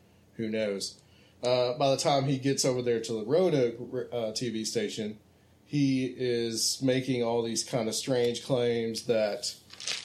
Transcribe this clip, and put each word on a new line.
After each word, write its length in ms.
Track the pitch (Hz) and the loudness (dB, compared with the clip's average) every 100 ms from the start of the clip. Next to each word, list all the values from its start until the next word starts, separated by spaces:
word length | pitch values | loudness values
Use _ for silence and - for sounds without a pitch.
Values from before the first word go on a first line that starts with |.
| _ _ _ - | _ _ _ -8
who 120 | 110 | -4
knows? 500 | 110 107 98 - - _ - - _ | -2 -2 -2 -6 -12 _ -20 -20 _
Uh, 300 | 120 123 123 123 | 2 2 2 2
by 140 | 139 | 2
the 60 | 135 | 4
time 280 | 165 139 135 | 4 2 2
he 120 | 131 | 2
gets 280 | 135 139 147 | 2 2 2
over 160 | 123 | 2
there 180 | 120 113 | 2 0
to 140 | 110 | -2
the 100 | 110 | -4
Roanoke, 880 | 107 160 185 147 120 117 120 127 113 | 2 4 4 4 2 -2 -8 -8 -6
uh, 200 | 120 110 | -4 -4
T 160 | 110 123 | -4 -4
V 160 | 110 107 | -4 -2
station, 520 | 117 104 - 107 107 _ _ _ _ _ | -2 -2 -4 -8 -10 _ _ _ _ _
he 400 | 147 139 131 127 | 2 2 2 -2
is 760 | - 127 117 117 113 - - | -2 -2 0 -2 -2 -2 0
making 420 | 135 131 131 123 | 2 2 2 0
all 180 | 117 120 | 0 0
these 220 | 113 110 | 0 -4
kind 240 | - 127 110 | -2 -2 -2
of 80 | 107 | -2
strange 480 | - 127 120 117 | 0 2 2 0
claims 600 | - 131 120 117 113 107 | -2 0 2 0 -2 -4
that, 500 | - 113 107 101 - - - - - - | 0 2 2 -2 -8 -10 -18 -12 -6 -6